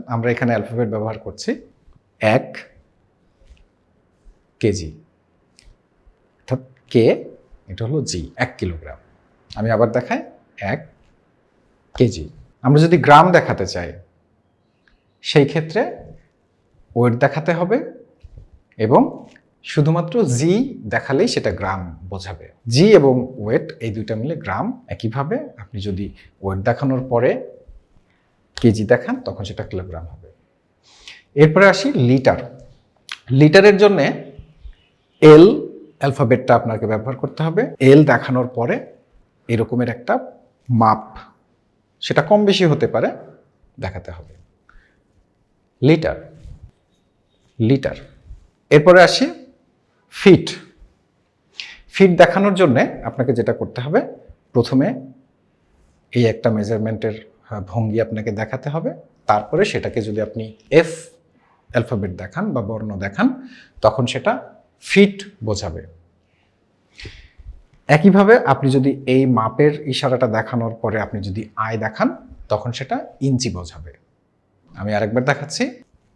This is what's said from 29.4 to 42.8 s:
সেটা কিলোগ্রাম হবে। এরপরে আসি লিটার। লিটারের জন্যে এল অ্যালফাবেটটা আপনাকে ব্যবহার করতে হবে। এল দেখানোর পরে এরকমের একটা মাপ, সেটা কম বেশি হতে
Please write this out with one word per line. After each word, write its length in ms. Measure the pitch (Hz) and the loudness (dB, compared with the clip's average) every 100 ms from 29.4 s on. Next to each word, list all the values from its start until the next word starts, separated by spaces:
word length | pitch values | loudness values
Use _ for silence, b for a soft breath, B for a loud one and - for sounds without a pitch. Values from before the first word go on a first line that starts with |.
সেটা 200 | 98 - | -12 -12
কিলোগ্রাম 440 | - 92 90 80 82 | -12 -12 -12 -16 -16
হবে। 240 | - - _ _ _ _ _ b b b b b 143 | -20 -20 _ _ _ _ _ b b b b b 4
এরপরে 340 | 156 165 196 | 6 8 4
আসি 220 | 196 277 | 4 -2
লিটার। 640 | 247 120 131 131 - - - - _ _ _ - - - | 0 2 4 2 0 -6 -18 -20 _ _ _ -20 -18 -2
লিটারের 480 | 131 151 190 208 190 | 4 6 8 6 6
জন্যে 580 | 208 190 - - - - - _ - - _ _ _ - | 4 4 0 -4 -12 -20 -20 _ -20 -20 _ _ _ 6
এল 420 | 156 151 196 285 - - - - 139 | 10 12 10 6 -6 -16 -20 -6 -6
অ্যালফাবেটটা 500 | 123 123 123 - 113 | -2 0 0 2 0
আপনাকে 260 | 113 110 107 | 2 -6 -4
ব্যবহার 240 | 107 113 127 | -6 -6 -10
করতে 200 | 131 - | -10 -6
হবে। 180 | 160 180 262 - 135 | -4 -2 -4 2 6
এল 160 | 147 139 | 8 6
দেখানোর 340 | 117 - 127 117 120 | 2 0 -4 -4 -4
পরে 180 | 120 214 - - _ _ _ _ - | -4 -4 -8 -20 _ _ _ _ -4
এরকমের 360 | 113 110 123 120 - | -2 -2 -2 -4 -6
একটা 180 | - 254 - - _ _ - 113 | -4 -4 -4 -20 _ _ -2 2
মাপ, 220 | 113 110 - - - _ _ _ _ _ _ - - | 4 2 -4 -20 -20 _ _ _ _ _ _ -16 -2
সেটা 160 | - 160 | -2 2
কম 100 | 208 202 | 2 2
বেশি 160 | 190 170 | 2 2
হতে 160 | 143 | 2